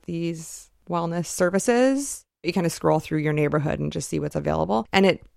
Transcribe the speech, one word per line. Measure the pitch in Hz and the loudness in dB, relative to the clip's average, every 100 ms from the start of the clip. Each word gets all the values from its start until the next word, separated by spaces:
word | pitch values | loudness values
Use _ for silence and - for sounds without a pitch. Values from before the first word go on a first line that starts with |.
| - | -8
these | 170 170 165 160 - - _ - | -6 -4 -6 -12 -18 -20 _ -6
wellness | 175 170 170 160 | -4 -2 -4 -4
services, | - 180 190 247 240 262 269 285 - - _ | 0 2 2 2 4 4 2 -4 -10 -16 _
you | 175 | -4
kind | 190 | 0
of | 170 | 0
scroll | - 160 156 | 0 2 2
through | - 156 | 0 -2
your | 151 | 0
neighborhood | 151 147 151 147 151 | 2 2 2 0 -2
and | 147 | -4
just | 151 - | -4 -4
see | 156 | -4
what's | 147 | -4
available. | - 143 160 170 214 214 | -4 -2 0 2 0 0
And | 190 | 4
it, | 190 - - | 4 2 -4